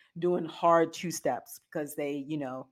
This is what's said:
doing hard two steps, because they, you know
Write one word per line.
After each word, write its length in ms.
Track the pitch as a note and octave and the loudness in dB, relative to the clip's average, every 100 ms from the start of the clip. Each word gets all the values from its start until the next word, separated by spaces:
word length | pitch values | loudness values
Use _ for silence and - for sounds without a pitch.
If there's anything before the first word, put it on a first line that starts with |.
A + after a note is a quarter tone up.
| _ E3+ | _ -4
doing 260 | F3 F3 | 0 0
hard 480 | D#3+ - E3+ E3 E3 | -2 2 6 6 6
two 180 | - E3+ | 0 -6
steps, 500 | - D3 A2+ - - _ | -4 -2 -2 -6 -20 _
because 240 | D#3+ D3 D#3 | -8 -6 -6
they, 160 | C#3+ C#3+ C3+ | -4 -6 -6
you 80 | D3+ | -6
know 320 | C3 C3 - | -6 -10 -14